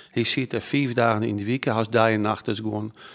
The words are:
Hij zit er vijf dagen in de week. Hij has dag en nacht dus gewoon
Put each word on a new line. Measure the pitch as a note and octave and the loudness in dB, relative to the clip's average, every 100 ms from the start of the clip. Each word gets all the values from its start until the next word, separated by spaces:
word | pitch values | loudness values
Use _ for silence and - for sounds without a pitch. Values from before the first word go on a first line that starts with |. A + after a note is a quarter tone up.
| - | -8
Hij | A#2+ | -4
zit | A2+ C#3 B2+ | -2 -2 -2
er | A2+ | -4
vijf | - C#3+ C3+ | -2 0 0
dagen | A#2+ A#2 G#2+ | 2 2 2
in | A2 G#2 | 0 -2
de | G2+ | -2
week. | C3 | -2
Hij | - | 0
has | A2 A2 | 0 2
dag | A#2 A2+ | 4 4
en | G#2+ | 4
nacht | G#2 G#2+ - | 0 -2 -4
dus | G#2+ | -4
gewoon | A2 G#2+ A2 - - | -4 -6 -6 -12 -20